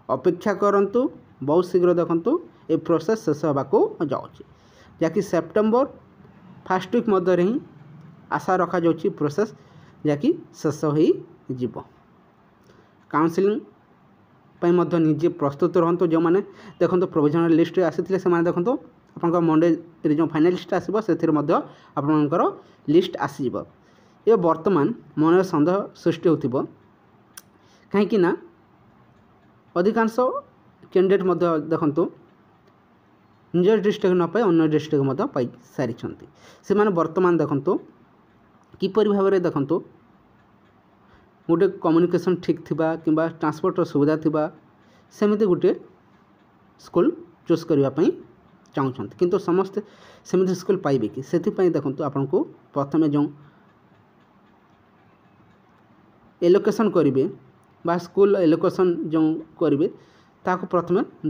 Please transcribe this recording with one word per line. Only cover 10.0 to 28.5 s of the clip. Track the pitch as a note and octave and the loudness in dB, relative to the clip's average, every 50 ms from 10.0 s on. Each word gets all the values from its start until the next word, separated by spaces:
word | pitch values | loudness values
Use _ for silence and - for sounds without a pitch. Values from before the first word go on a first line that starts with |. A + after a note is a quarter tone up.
| - D3+ | -2 -2
ଯାହାକି | C#3+ C#3+ F#3 C#4 F#4 - - - - - | -2 0 0 0 -2 -2 -6 -18 -10 -6
ଶେଷ | - D#3 - - - D3+ C#3+ | -4 -4 -4 -2 -2 0 2
ହୋଇଯିବ। | D3+ E3 C#4 G4 - - - - - _ - C3 B2 B2 A#2 - - - - _ _ _ _ _ _ _ _ _ _ _ _ _ _ _ _ - _ _ _ _ _ _ - | 2 4 2 2 0 -4 -16 -20 -16 _ -10 -8 -6 -6 -6 -6 -10 -16 -18 _ _ _ _ _ _ _ _ _ _ _ _ _ _ _ _ -20 _ _ _ _ _ _ -6
କାଉନସେଲିଂ | - D3 D#3+ E3+ E3+ F#3 F#3+ G3+ G#3+ D4 - - - _ _ _ _ _ _ _ _ _ _ _ _ _ _ _ _ _ | -2 0 0 0 0 0 0 0 0 -2 -6 -12 -18 _ _ _ _ _ _ _ _ _ _ _ _ _ _ _ _ _
ପାଇଁ | - F3 F3 F3+ | 0 2 2 2
ମଧ୍ୟ | E3+ D#3 F3 E3+ E3 D#3 | 2 2 0 0 2 2
ନିଜେ | D3+ C#3+ E3 F3 E3+ - | 0 0 0 -2 -2 -2
ପ୍ରସ୍ତୁତ | D3 C#3 C#3 - F#3 E3 E3+ F#3+ E3 | -4 -4 -2 -2 -2 0 2 2 2
ରୁହନ୍ତୁ। | E3+ F3 E3+ F#3 E3+ | 2 2 0 0 2
ଯେଉଁମାନେ | D#3+ E3 E3+ E3 F3 G3 G3+ - - - - G3+ - - | 2 2 2 2 2 0 0 -4 -10 -20 -20 -14 -4 -2
ଦେଖନ୍ତୁ | F3 E3+ F#3 F3+ F#3 F3 - | 0 0 2 0 0 0 0
ପ୍ରୋଭିଜନାଲ | E3 D3 D3 D3 E3+ E3+ E3+ E3 D#3 | 2 2 2 2 2 2 4 4 4
ଲିଷ୍ଟରେ | E3+ E3+ - F#3+ F3+ D#3+ | 2 2 0 0 0 0
ଆସିଥିଲେ | - - F3+ - F#3+ F3+ | 0 -4 -4 -2 -4 -2
ସେମାନେ | - F#3+ F3 E3+ E3 F3 | 0 0 2 2 2 0
ଦେଖନ୍ତୁ | E3 F3 F3 A#3 C4+ - - - - _ _ _ - | 0 0 0 -2 -2 -4 -6 -12 -20 _ _ _ -10
ଆପଣଙ୍କ | - - E3+ E3 F3 E3+ D#3+ | -4 -2 0 0 2 2 2
ମଣ୍ଡେରେ | D#3 D#3 E3 F3 D#3+ - - - - - - D#3+ D3+ D3+ | 4 4 4 4 2 0 -4 -10 -10 -4 -2 0 0 0
ଯେଉଁ | E3 D3+ D#3+ | 0 0 0
ଫାଇନାଲ | D#3+ D3+ F3+ F3+ | 2 2 2 2
ଲିଷ୍ଟ | F3+ - - G3+ F3+ | 0 -4 -4 -4 -4
ଆସିବ | F3 - F#3 A3 A3 - | -2 -2 -4 -2 -2 -2
ସେଥିରେ | E3 D#3+ E3+ D#3+ D3+ D3 | -2 0 0 0 0 0
ମଧ୍ୟ | C#3+ D3 F#3 C4 D4 - - - - - - D3+ | 0 0 0 0 -2 -4 -12 -20 -20 -12 -8 -4
ଆପଣଙ୍କର | C#3 D3 D#3 D3+ D3 C#3 D#3 F#3 C4 G4 G4 - - - _ _ - - D3 | -2 0 0 2 0 0 0 0 0 -2 -2 -6 -12 -20 _ _ -2 0 2
ଲିଷ୍ଟ | F3 G3 - - - B2 | 2 2 0 -2 -6 -8
ଆସିଯିବ। | - - - C3+ A#2+ G2 G2 - - - _ _ _ _ _ _ _ _ _ - G3+ | -8 -6 -6 -6 -6 -6 -6 -8 -12 -16 _ _ _ _ _ _ _ _ _ 0 2
ଏ | A3+ G3+ F3 E3 | 2 2 2 2
ବର୍ତ୍ତମାନ | D#3+ D#3+ - G#3 F#3+ D#3 C#3 C#3+ A#3+ - - - - D3 | 0 0 0 0 2 2 2 0 -2 -6 -14 -8 -2 0
ମନରେ | D3+ D#3+ E3+ F#3 F#3+ F#3 | 2 4 4 4 2 2
ସନ୍ଦେହ | - D3 D3 E3+ F3+ G3+ - - - - | 0 0 2 2 0 0 -2 -6 -10 -4
ସୃଷ୍ଟି | - E3+ D3 C#3+ - F#3 | -2 -2 -2 0 2 0
ହେଉଥିବ, | D3+ - - B2 A#2 C#3+ - - - _ _ _ _ _ _ _ _ _ _ _ _ - - _ _ _ _ _ _ _ _ _ | 0 0 0 -2 -4 -4 -6 -6 -10 _ _ _ _ _ _ _ _ _ _ _ _ -20 -20 _ _ _ _ _ _ _ _ _
କାହିଁକି | - G3 G#3 F3+ A#3 G#3 F3 | 0 0 0 2 2 2 2
ନା | E3+ D4 - - - | 2 0 -2 -6 -14